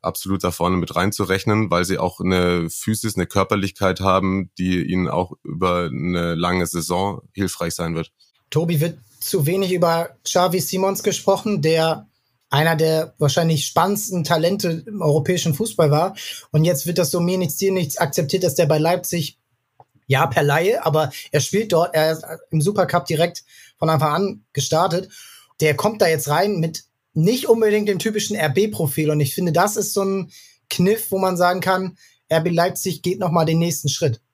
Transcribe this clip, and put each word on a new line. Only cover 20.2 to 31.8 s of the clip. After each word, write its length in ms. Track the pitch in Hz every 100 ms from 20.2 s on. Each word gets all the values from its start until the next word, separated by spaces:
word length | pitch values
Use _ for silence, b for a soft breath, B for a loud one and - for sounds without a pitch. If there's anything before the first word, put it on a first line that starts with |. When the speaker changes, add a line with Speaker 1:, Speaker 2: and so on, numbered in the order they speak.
| 151
Speaker 2:
per 160 | -
Laie, 420 | 143 147 180 240 165
aber 260 | 151 147 B B
er 100 | 156
spielt 320 | - 190 214
dort, 200 | 160 170
er 200 | 156 156
ist 100 | 160 - 165 -
im 120 | 160
Supercup 440 | 151 208 175 - -
direkt 380 | 156 170 - B B B B
von 120 | 160
Anfang 240 | 160 151
an 320 | 151 196 - _
gestartet. 560 | - 139 156 185 175 - B B B B _
Der 160 | 156 143
kommt 260 | 208 220
da 60 | 185
jetzt 220 | 160 135
rein 320 | 151 202 196
mit 240 | 160 160 _ _ _
nicht 360 | - 165 254 262
unbedingt 400 | 226 214 208 208
dem 100 | 156
typischen 380 | 220 214 208 202
R-B-Profil. 720 | 156 139 214 208 160 - 151
Und 100 | 151
ich 160 | 143 -
finde, 160 | 180
das 240 | 156 202 208
ist 180 | 196
so 100 | - 190
ein 260 | 196 180 B B B _
Kniff, 420 | - 180 220 -
wo 60 | 190
man 180 | 190 180
sagen 240 | 175 180
kann, 380 | 180 185